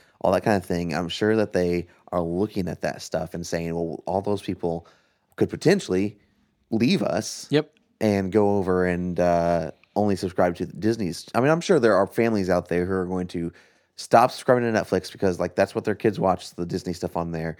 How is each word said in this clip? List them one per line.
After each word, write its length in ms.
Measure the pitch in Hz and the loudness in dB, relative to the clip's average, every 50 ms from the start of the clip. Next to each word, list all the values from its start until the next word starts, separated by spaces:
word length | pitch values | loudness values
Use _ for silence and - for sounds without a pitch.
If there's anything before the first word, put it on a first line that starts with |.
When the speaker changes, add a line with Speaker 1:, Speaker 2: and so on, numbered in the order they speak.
| _ _ _ - | _ _ _ -2
Speaker 1:
all 100 | - 87 | 0 2
that 100 | 95 92 | 2 2
kind 140 | - 117 107 | 2 2 2
of 80 | 98 92 | 2 0
thing. 300 | - 92 87 87 85 76 | -2 -2 -2 -2 -2 -4
I'm 160 | 76 82 85 | -4 -4 -4
sure 260 | - - 107 107 110 | -4 -2 0 2 2
that 160 | 110 104 101 | 2 0 0
they 340 | - 92 90 87 87 87 85 - _ _ _ - | 0 0 0 0 0 -2 -4 -6 _ _ _ -6
are 120 | - 90 | -4 -2
looking 460 | 85 82 85 90 104 104 - 104 90 85 | -2 -2 -2 -2 -2 -2 -2 -4 -6 -4
at 120 | - - | -6 -6
that 220 | - 78 65 - | -6 -6 -6 -8
stuff 320 | - - - 80 80 82 - | -8 -6 -6 -6 -4 -6 -8
and 120 | 85 85 | -10 -8
saying, 280 | - - 85 82 82 82 | -6 -6 -4 -4 -4 -4
"Well, 280 | 85 85 82 71 - - | -4 -4 -6 -6 -8 -6
all 160 | - 90 98 | -4 -4 -2
those 180 | 92 104 101 98 | -2 -2 -2 -4
people 460 | - - 92 - - 85 82 85 - - _ _ _ _ _ _ _ _ _ | -4 -6 -6 -4 -4 -4 -4 -6 -8 -12 _ _ _ _ _ _ _ _ _
could 140 | - - - | -2 -2 0
potentially 680 | - - - - 196 190 - - 92 92 101 104 - - _ _ _ _ _ _ _ _ _ - | -2 0 2 2 2 2 2 -2 -2 0 0 -2 -6 -10 _ _ _ _ _ _ _ _ _ -4
leave 320 | 113 107 113 - 202 - | -2 0 2 2 2 2
us 440 | 101 101 - 98 110 - - - - - | 0 -2 -2 -4 -4 -6 -10 -12 -6 -2
Speaker 2:
Yep. 200 | 139 147 151 - _ _ _ _ _ - | 0 0 0 -2 _ _ _ _ _ -2
Speaker 1:
and 320 | 113 107 101 98 95 92 | 0 2 2 2 0 0
go 240 | 87 110 104 101 101 | 2 2 4 4 2
over 300 | 101 92 92 92 90 90 | 0 0 0 0 2 2
and, 320 | 90 87 87 90 90 87 82 | 0 0 -2 -2 -2 -2 0
uh, 500 | 87 87 87 85 85 85 85 85 80 76 - _ _ _ - | 2 2 2 2 2 2 0 0 -2 -4 -10 _ _ _ -2
only 200 | 104 104 104 98 | 0 0 2 0
subscribe 380 | 90 - 90 - - 92 90 85 | 0 -2 -4 0 0 2 2 0
to 80 | - 92 | -2 -6
the 60 | - | -8
Disney's." 540 | - 78 90 107 117 117 104 82 78 - - - - | -6 -2 -2 -2 0 0 -2 -4 -6 -8 -10 -6 -2
I 60 | 113 | 0
mean, 100 | 123 147 | 2 2
I'm 100 | 160 170 | 2 2
sure 180 | 170 - 190 147 | 2 2 4 4
there 160 | 117 113 101 | 6 6 6
are 100 | 92 98 | 4 4
families 420 | 92 - - 113 117 110 104 95 90 | 2 2 0 2 2 2 0 2 2
out 200 | 90 87 82 - | 0 0 0 0
there 180 | 82 87 87 | -2 -2 0
who 60 | 92 | 0
are 120 | 95 92 90 | -2 -2 -2
going 200 | 87 92 92 90 87 | -2 -4 -4 -4 -4
to 240 | - 90 85 82 - - - _ _ _ _ _ _ | -6 -6 -6 -6 -8 -12 -18 _ _ _ _ _ _
stop 340 | - - - - 117 120 - | -16 0 4 6 6 6 4
subscribing 420 | - - - - 127 123 120 117 | 2 0 0 2 2 2 2 2
to 80 | 110 104 | 0 0
Netflix 320 | 92 - 98 92 - - | 0 0 0 -2 -2 -4
because, 260 | - - - 95 90 85 | -4 -2 0 0 0 0
like, 160 | 87 90 - | -2 -2 0
that's 200 | - 98 - - | 0 0 0 0
what 100 | 117 104 | -2 -2
their 100 | 110 101 | -2 -2
kids 240 | - - 113 98 - | 0 0 0 0 2
watch, 360 | 92 95 90 - - - - | 2 2 0 0 -4 -10 -10
the 100 | - 87 | -8 -6
Disney 300 | 87 92 92 - 92 87 | -4 -4 -4 -4 -6 -6
stuff 200 | - - 87 - | -6 -6 -6 -4
on 160 | 85 85 85 | -4 -4 -4
there. 260 | 85 82 80 82 80 - | -4 -4 -6 -6 -6 -4